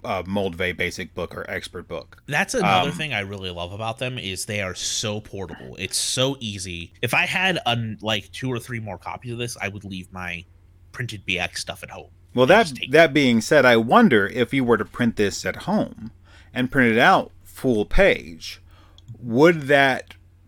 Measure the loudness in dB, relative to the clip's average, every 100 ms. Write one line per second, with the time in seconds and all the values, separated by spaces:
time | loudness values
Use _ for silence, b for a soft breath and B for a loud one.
0 | -6 -6 -4 -4 -4 -4 -4 -4 -6 -6
1 | -12 -10 -10 -10 -10 -10 -10 -14 -12 -12
2 | -14 -18 -6 -4 -2 0 2 2 2 -4
3 | -6 -6 -6 -8 -10 -8 -10 -8 -8 -6
4 | -8 -8 -8 -8 -6 -6 -6 -6 -6 -4
5 | -4 -6 -8 -12 -12 -12 -16 -10 -6 -4
6 | -2 0 0 -2 -8 -10 -10 -10 -12 _
7 | -2 0 0 0 -2 0 -2 -2 -4 -6
8 | -4 -4 -6 -8 -6 -6 -8 -10 -10 -12
9 | -12 -12 -10 -8 -8 -8 -8 -8 -10 -12
10 | -12 -10 -10 -10 -14 _ _ _ -16 -12
11 | -10 -10 -6 -4 -4 -6 -12 -12 -16 -16
12 | -18 _ _ 2 6 6 4 -2 2 6
13 | 6 6 4 4 4 6 6 6 6 6
14 | 6 6 2 0 -2 0 2 2 0 -2
15 | -2 0 -2 -2 -6 -6 -2 -2 -2 -8
16 | -16 -18 b b b -6 -2 2 4 6
17 | 6 4 2 -10 -20 -4 0 0 2 4
18 | 4 2 -4 -16 -16 -18 b b b b
19 | -20 -14 -2 4 6 6 4 4 4 2
20 | -6 -20 _ _